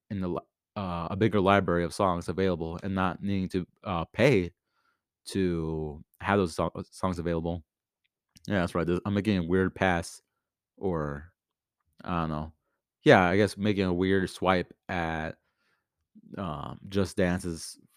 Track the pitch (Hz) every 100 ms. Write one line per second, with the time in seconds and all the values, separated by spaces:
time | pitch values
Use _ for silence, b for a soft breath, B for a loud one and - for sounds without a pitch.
0 | - 101 90 85 - _ _ - 95 85
1 | 82 95 113 104 95 101 90 85 85 -
2 | 98 87 85 85 95 85 82 85 98 95
3 | 92 82 98 98 92 95 87 _ 107 85
4 | 80 - 127 110 87 - _ _ _ _
5 | _ _ - 98 92 85 80 80 78 73
6 | - - 98 101 90 - 85 - 95 -
7 | 95 87 82 82 82 85 - _ _ _
8 | _ _ _ - - 101 87 90 82 90
9 | 104 104 101 95 82 92 92 - 95 87
10 | - - _ _ _ _ _ - 98 82
11 | 73 71 85 _ _ _ _ _ _ _
12 | - 87 80 78 80 - _ _ _ _
13 | 147 113 90 98 101 - 104 98 92 87
14 | 95 98 90 - 90 92 85 - - 92
15 | 82 80 80 - _ _ _ _ _ _
16 | _ - - - 92 73 71 - 101 101
17 | 92 - 90 90 90 82 - - _